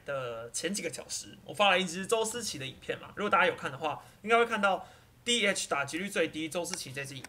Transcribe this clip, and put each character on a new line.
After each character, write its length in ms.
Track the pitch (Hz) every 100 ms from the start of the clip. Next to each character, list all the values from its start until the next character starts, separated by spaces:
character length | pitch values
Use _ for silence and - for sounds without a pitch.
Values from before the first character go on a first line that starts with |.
| -
的 440 | 139 123 113 117
前 200 | - 165
几 100 | 202
个 80 | 170
小 160 | - -
时， 300 | - - -
我 80 | -
发 160 | - 202
了 100 | 185
一 60 |
支 220 | 185 170 190
周 180 | 226
思 180 | 220 240
齐 160 | 214 143
的 80 | 135
影 100 | -
片 180 | - -
嘛， 100 | 143
如 80 | -
果 60 | 202
大 100 | 196
家 60 | -
有 80 |
看 160 | - 165
的 60 | 135
话， 260 | 156 135 - -
应 80 | 208
该 80 | 233
会 80 | 233
看 120 | 220
到 300 | 202 185 - - - -
D 240 | - 240 202
H 220 | 185 -
打 160 | 143
击 140 | 135 160
率 100 | 196
最 200 | 190 160
低 200 | 156 160
周 160 | 175
思 100 | 165
齐 160 | - 135
这 120 | 131
支 100 | 135
影 80 | 131